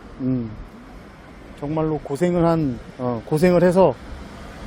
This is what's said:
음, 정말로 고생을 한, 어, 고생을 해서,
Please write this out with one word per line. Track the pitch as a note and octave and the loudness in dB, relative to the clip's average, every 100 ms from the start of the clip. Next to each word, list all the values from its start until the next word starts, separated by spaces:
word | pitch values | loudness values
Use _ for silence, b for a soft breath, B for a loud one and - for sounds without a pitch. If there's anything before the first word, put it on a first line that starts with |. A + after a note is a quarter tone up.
| - - | -14 -6
음, | C3 B2+ A2+ A2 - - - - - - - - - - | -2 -2 -4 -10 -16 -18 -20 -20 -20 -20 -20 -20 -20 -12
정말로 | C#3+ D#3+ D#3 D3+ | -6 -2 -2 -2
고생을 | - C#3 F3 F3 E3+ | -4 -2 0 4 2
한, | E3 C#3+ A#2 - - | 2 0 -4 -12 -6
어, | B2 A#2 - | -4 -4 -2
고생을 | D#3 F3+ F3 | 2 4 6
해서, | F3+ F3+ E3 - - - - - - - | 4 6 4 4 -10 -16 -16 -16 -18 -16